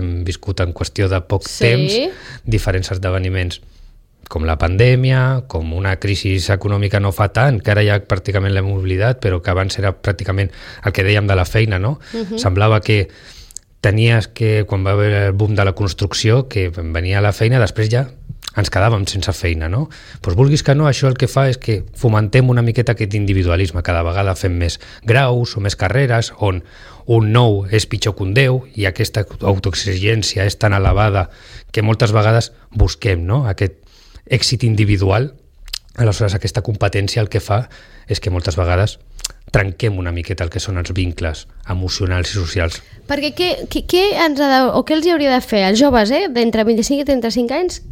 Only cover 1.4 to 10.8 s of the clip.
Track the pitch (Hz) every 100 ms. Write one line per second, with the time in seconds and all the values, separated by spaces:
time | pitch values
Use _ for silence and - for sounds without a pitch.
1.4 | - - 117 123 151 214 330 370 - -
2.4 | - 107 - 95 95 92 95 92 92 95
3.4 | 90 - - - - - _ _ - -
4.4 | 80 78 82 92 123 127 131 131 131 131
5.4 | 123 - 80 85 95 95 101 98 98 92
6.4 | 87 98 104 101 101 101 101 92 104 -
7.4 | 139 117 - 104 104 101 - 98 - 98
8.4 | 95 98 98 98 92 92 110 127 104 90
9.4 | 90 90 98 - 98 90 - 98 98 95
10.4 | 98 - - -